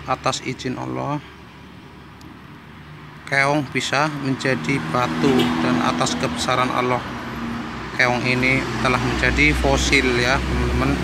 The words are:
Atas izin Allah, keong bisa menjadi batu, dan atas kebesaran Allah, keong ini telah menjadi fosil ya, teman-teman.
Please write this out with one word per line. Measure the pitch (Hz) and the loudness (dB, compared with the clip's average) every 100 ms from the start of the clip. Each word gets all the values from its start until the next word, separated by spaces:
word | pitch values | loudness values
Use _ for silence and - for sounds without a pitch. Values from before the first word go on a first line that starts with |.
Atas | - 127 131 131 | -2 -2 0 -2
izin | 127 127 127 127 | -6 -6 -6 -6
Allah, | 127 127 131 147 - - - - - - - - - - - - - - - - - - - - - | -4 -4 -2 -4 -6 -20 -20 -20 -20 -20 -20 -20 -20 -20 -18 -18 -18 -18 -18 -18 -18 -18 -18 -16 -2
keong | 139 139 147 131 | 2 4 2 0
bisa | 127 - 135 156 147 139 | -4 0 2 0 0 -2
menjadi | 127 135 131 156 139 - | 0 0 0 0 -2 0
batu, | 123 120 - - 127 - - | 0 0 2 4 4 2 2
dan | 127 123 123 | 2 2 2
atas | 123 123 - | 2 0 0
kebesaran | 123 120 - 127 127 127 | -2 -2 0 2 2 2
Allah, | 123 123 - - - - - - - - - - | 2 0 -2 -8 -8 -8 -6 -6 -6 -8 -8 2
keong | 127 120 123 | 2 4 2
ini | 127 127 131 131 - | 2 2 2 0 0
telah | 131 127 | 2 2
menjadi | 123 120 127 127 147 147 | 2 2 2 4 4 4
fosil | 143 135 - 143 127 123 | 4 2 4 4 4 2
ya, | 123 139 | 2 2
teman-teman. | 135 123 123 123 131 139 | 0 0 0 2 0 0